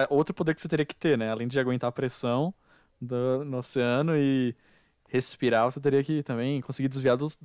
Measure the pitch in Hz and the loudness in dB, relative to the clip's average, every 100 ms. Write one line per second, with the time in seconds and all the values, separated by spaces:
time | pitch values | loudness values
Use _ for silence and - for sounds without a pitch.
0 | 135 143 156 - 160 160 165 156 147 - | 4 4 2 0 0 0 -2 0 -2 -2
1 | 170 127 110 113 120 135 127 123 120 131 | 0 2 0 -2 -2 0 0 0 -2 -2
2 | 135 - 123 123 165 - _ _ _ _ | -4 -2 0 0 0 -4 _ _ _ _
3 | 123 123 127 131 147 127 - 135 120 123 | -6 -2 0 -2 -2 -6 -4 0 2 2
4 | 160 156 139 135 123 - _ _ _ _ | 2 2 2 2 0 -4 _ _ _ _
5 | _ 127 - - 123 113 120 143 139 139 | _ -2 -2 -2 2 4 2 0 2 2
6 | 135 156 143 117 123 139 - 135 135 135 | 2 -4 -2 -4 -2 -4 -6 -4 -2 0
7 | 131 123 151 - | 2 2 0 -8